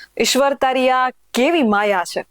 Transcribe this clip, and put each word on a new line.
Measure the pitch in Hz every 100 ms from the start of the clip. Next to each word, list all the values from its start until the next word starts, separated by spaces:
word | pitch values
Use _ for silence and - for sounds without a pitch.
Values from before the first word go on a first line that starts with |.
| - -
ઈશ્વર, | 226 254 277
તારી | 277 262 262 254
આ | 254 254
કેવી | - _ - 262 339
માયા | 233 202 208 190
છે. | 170 175 -